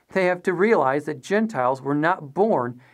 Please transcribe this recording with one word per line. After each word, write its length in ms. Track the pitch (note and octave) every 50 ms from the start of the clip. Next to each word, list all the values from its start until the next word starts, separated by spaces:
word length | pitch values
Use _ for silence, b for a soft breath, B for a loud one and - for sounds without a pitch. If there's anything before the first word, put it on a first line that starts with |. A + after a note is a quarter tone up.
| b b -
They 120 | F#3+ F#3
have 180 | F3+ F3+ F3+ F3+
to 100 | G3 F3+
realize 500 | E3 G3 A3+ A3+ F3 C#3 C3 C3+ D3 C#3+
that 160 | - D3+ C3+
Gentiles 640 | - - F#3+ G#3+ A3+ A3 - C3+ B2 B2 C3+ C3 C3+
were 120 | C#3 C#3+
not 380 | D3 D3+ E3 F#3 - D#3 C#3 C#3
born 480 | E3+ G3+ A3+ F#3+ C#3 B2 A#2+ A#2+ B2 B B